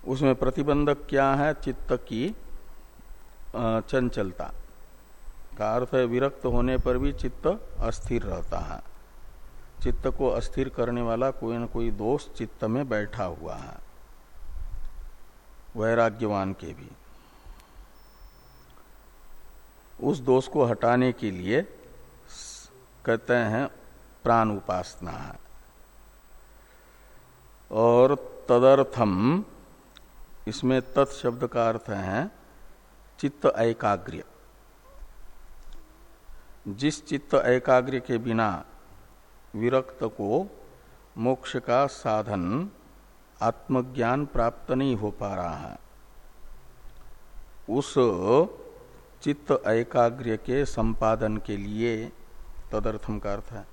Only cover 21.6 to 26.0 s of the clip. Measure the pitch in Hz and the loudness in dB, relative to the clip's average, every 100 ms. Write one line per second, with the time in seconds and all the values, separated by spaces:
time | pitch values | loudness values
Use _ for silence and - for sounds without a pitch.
21.6 | 196 - - - - - - - - - | 0 -12 -20 -20 -20 -20 -20 -18 -16 -18
22.6 | - - - - - 113 - 123 110 110 | -20 -20 -20 -8 0 0 4 2 4 0
23.6 | 139 - - - - - 120 117 110 101 | -2 -8 -20 -20 -20 -6 4 6 6 0
24.6 | - 92 90 - 87 78 69 - - - | -2 -4 -4 -10 -10 -10 -12 -14 -18 -20
25.6 | - - - - | -20 -20 -20 -20